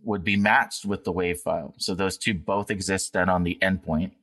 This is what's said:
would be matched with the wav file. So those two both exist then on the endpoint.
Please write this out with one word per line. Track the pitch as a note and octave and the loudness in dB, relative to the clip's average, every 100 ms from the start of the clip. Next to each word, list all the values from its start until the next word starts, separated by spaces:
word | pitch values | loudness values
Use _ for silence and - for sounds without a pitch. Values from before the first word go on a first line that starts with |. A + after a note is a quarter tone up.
would | A2+ G2+ | -4 -2
be | F2+ G2+ | 0 2
matched | G#2 B2+ - - G2 | 6 4 2 -4 -6
with | G2 | -4
the | - | -2
wav | F2 F2 F2 | 0 0 -2
file. | E2 E2 C#2+ - | -2 -4 -4 -8
So | - | -6
those | F2+ F#2+ - | -2 -2 0
two | - | -2
both | F#2 D#2+ G2+ G2+ | -2 -2 -2 -2
exist | G2+ F#2 F#2+ - | -4 -2 -2 0
then | F#2+ F2+ | 0 2
on | F2+ | 2
the | F2 E2+ | 2 0
endpoint. | F#2+ F#2+ - D#2 F#2+ - | 0 0 0 -2 -2 -8